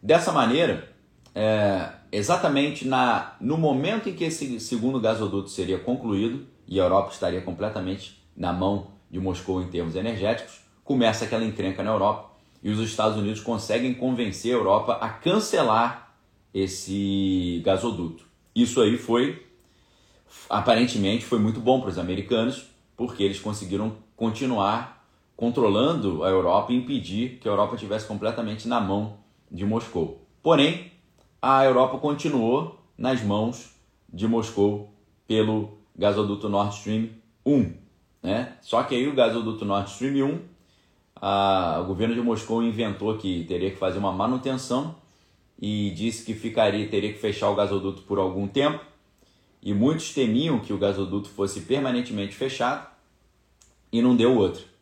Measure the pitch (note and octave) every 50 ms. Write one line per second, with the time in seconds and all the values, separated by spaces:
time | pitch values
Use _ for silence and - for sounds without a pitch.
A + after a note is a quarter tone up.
0 | - G2+ D3+ E3+ E3 - E3 D3 B2 A2+ A#2+ D3+ F3 C#3+ G2+ - - - - _
1 | _ _ _ _ _ - _ G2+ G#2+ A2 A2 G#2+ G#2 G2+ G2 F#2 E2 - - -
2 | - - - G#2 G2+ - F3 F3 E3+ D#3+ C#3+ C#3 C#3 D3+ - - - C3 C3 B2+
3 | B2+ B2 A2+ G2 - - - - - A#2 D3+ D#3+ D#3+ D3+ C3+ C3 C#3+ F3 G#3+ A3+
4 | - - F#3 - F3 D#3+ - - D3 C3 B2 A2 - - B2+ A#2 A2 B2+ C3+ B2+
5 | A2 A2+ A2 G#2+ A2 G2 F#2+ G2+ F#2+ - - - F#2 E2+ F#2+ F2+ - - B2 -
6 | - A#2 G2+ G2 G#2 A#2 B2 C#3 - - _ _ _ - E2+ F#2+ F#2 F2+ F2+ G2
7 | G2 - - - - F2+ F2+ F#2 F#2 F#2 E2+ E2 G2+ G#2+ G#2+ G#2+ F#2 F#2 F#2+ G2
8 | - - - - _ _ _ - - F2+ F2 F2+ F#2 F#2+ G2 G2+ - - - -
9 | _ _ - F#2 F#2 F#2+ F2+ - - - F#2 F#2 F2+ F2 - F2 E2+ E2 D#2+ F#2
10 | G2 A2+ A#2 G#2 - G#2 A#2 - - - - - _ _ _ _ _ - C#3 C3
11 | A#2+ A2+ A2 A2 A#2 G2+ - A2+ A2+ G#2+ G#2 - F#2+ F#2 F#2+ - G2 G#2 A2 G#2
12 | F#2+ G#2 G#2+ - - - - _ _ _ _ _ - G2+ G#2+ G#2+ A2+ G#2+ - -
13 | G#2+ A2 G#2+ A2 G#2 G2+ A2 G#2+ - A#2 A#2 G#2+ G#2 - G#2+ A#2 B2 C3 B2 -
14 | B2 B2+ B2+ A#2 A#2+ G#2 F#2 - - A#2 B2 A#2+ G#2 F#2+ G2 A2 G#2+ - G2 -
15 | A2+ A2+ - - - E3 F3+ G#3+ G#3+ - - - C3+ A#2+ G#2+ A2 A#2 B2 - -
16 | - - _ _ _ _ _ _ _ _ _ G2 G2 F#2 F#2 - - - F#2+ G2
17 | G2+ G2 G2 G2 G2 F#2+ F#2+ F#2 F2+ F2 F2 E2+ E2 F#2+ F#2+ F#2 A#2 A#2+ A2 E2
18 | F2 E2 E2 - - _ _ _ _ _ _ A2+ A#2+ A#2 - C#3 A#2 - A#2+ B2
19 | - - A#2 A#2+ B2+ C#3+ - - - - _ _ _ _ _ _ _ _ _ _
20 | _ _ _ _ _ _ - - - - - G#2 G2+ - A#2 A2+ B2 B2 - -
21 | G2 G2 G#2 A#2 - - B2 A2+ G#2 G#2+ A2 G#2+ - A#2+ C3 C3 - G2+ E2+ F2+
22 | F2 F2+ F#2 G2 G2+ - B2 A2+ A2+ B2 C3 - - - _ _ _ _ _ -
23 | A#2 A#2+ G2+ - G2+ G2 G2 - - G#2+ G#2 G#2 G2+ F2+ F#2+ G2 G#2+ A2 G#2+ -
24 | - _ _ - A#2 A2+ G#2+ - C3+ B2+ B2 G#2+ F#2+ G2+ G#2+ A#2 B2 - - _
25 | _ _ _ _ _ _ _ - A#2 A#2+ A#2+ - B2 G#2+ G2 G#2 B2 D3 E3+ D3
26 | G#2+ G2 F2 D#2 D#2+ F#2+ F#2+ F#2+ F2+ F2 F2+ G2+ G#2 - A#2+ B2 B2+ B2+ C#3+ B2
27 | - E2+ F#2+ G#2 A#2+ B2+ B2+ - - A2+ G#2 G2 G#2 G2+ A#2 A2 A2 G2 G2+ A2
28 | G#2+ - G#2+ G2+ G2+ G#2+ A2+ - A#2 G#2+ G#2+ A2 - A#2 A#2+ A#2+ G#2 F#2+ G2 G2+
29 | G#2+ G#2+ G#2+ - _ _ _ _ _ _ - E2 G2 G2+ A2 A2+ A2+ - - F2+
30 | D#2+ - - - - _ _ _ _ D#3 E3 C#3+ C#3+ D#3 E3 - - - - _
31 | _ _ _ _ _ _ _ _ - B2+ C3+ C3+ C3+ C3+ B2+ B2 C3 C3 - C3
32 | - D3 D3 C#3+ - D#3+ C#3+ B2+ A2+ A2+ B2 C#3+ E3 D#3+ - - _ _ _ -
33 | - - - A#2+ A2 G2+ G2+ G#2 A2 A#2 B2+ - - - - _ _ _ _ _
34 | _ _ - F2 G2+ A2 A2+ A#2 A2 G#2+ - - G2+ G#2 G#2 G2+ G#2 - - _
35 | _ _ _ _ _ _ A2+ A2 G#2+ G#2+ G#2+ G#2+ G#2 G#2 - - _ _ _ -
36 | - G#2 G2+ G#2 G#2+ G2+ G2+ G2+ G#2+ G#2+ G2+ G2+ G2+ G#2 - - - G#2+ G#2+ A2
37 | A2+ A2 - - _ _ _ _ _ C3+ D3 C#3 A2 E2+ - - - - _ _
38 | _ _ _ _ - F2 G2+ A#2 B2 B2 - - _ - - A2+ B2+ - C3+ A#2+
39 | B2+ D3 C#3 C3 A#2+ A2 A2 A#2 A2+ A2 A2 G#2+ A2 G2+ G2 G2+ G2+ - - -
40 | B2+ C3+ C#3 C#3 C3+ C#3 D#3 E3+ - - - _ _ _ _ _ _ _ _ _
41 | _ _ _ - - G2 G2 G2 G2 G2 G2 F#2+ F2+ E2+ D#2+ D#2+ F2 F#2 G2 F2+
42 | G#2+ A2+ A2+ A#2 A#2 A#2+ A2+ G#2+ G#2+ - A2+ A2+ A#2 A#2 A2 G#2+ A#2 G#2+ G2 -
43 | G2+ G#2+ A2 A2 G2+ G2 F2+ F2 E2+ E2 F#2+ F2 F2+ G2 G2 - - F#2+ F2+ G2
44 | G2+ G2 F2+ F#2 G2+ A#2 B2+ B2+ B2 C3+ C3 B2 - - A#2+ B2+ D3 D#3+ D#3+ -
45 | _ _ _ _ _ _ _ _ _ _ _ - - G#2 G#2+ G#2+ G#2 G2+ F2 E2
46 | G#2+ A#2 A2+ - - - A2+ A2 - A#2 A2 - A2 G#2 G2+ G#2+ G#2 - - G2+
47 | G2 G#2+ G#2 - - A2 F#2+ - G#2 G2+ G2+ G2+ G#2 F#2+ G2 G2 F2+ G2 F2 E2
48 | - - G2+ F#2+ F#2+ F#2 F#2 F#2+ G2+ G2+ - C#3 C#3 - D#3 D3+ - - _ _
49 | _ _ _ _ _ _ _ _ _ _ _ _ - G2 G#2 G2+ A2 C3+ D#3+ D#3+
50 | - - - D3 C3 A2+ G#2+ A#2+ D3+ E3 D3 A#2 G#2 - G#2+ F#2+ F#2+ G2+ G2 F#2+
51 | G2 F2+ F#2 G2+ G2+ - - - G2 F#2+ - G2+ E2+ E2 B2 C#3+ C#3 C3 B2 B2
52 | A#2+ - A2 G#2 G2 G2 - - C3 C3 - - B2 B2 C#3 - - - - _
53 | _ _ _ _ _ _ _ _ _ _ _ _ _ _ _ _ _ _ - A#2
54 | A#2 B2+ B2 A2+ A2+ A#2+ C3 A#2 G2 F2+ F#2 - - - _ _